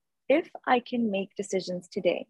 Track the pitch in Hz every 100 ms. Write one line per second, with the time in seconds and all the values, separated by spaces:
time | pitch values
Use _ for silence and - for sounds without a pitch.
0 | _ _ - 294 330 - - 254 - 247
1 | 226 196 196 - 196 190 180 180 - 208
2 | 180 - -